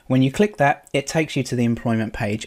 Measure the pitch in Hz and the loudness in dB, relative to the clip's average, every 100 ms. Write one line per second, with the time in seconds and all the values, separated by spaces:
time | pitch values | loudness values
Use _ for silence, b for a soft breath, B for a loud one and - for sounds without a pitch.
0 | B 131 131 135 208 - 143 - - 143 | B 2 2 2 0 2 2 0 -4 -4
1 | - 165 156 - - 123 117 113 120 113 | -2 -2 -2 -2 -2 0 0 0 0 -2
2 | 110 - 107 107 | -2 -4 -4 -4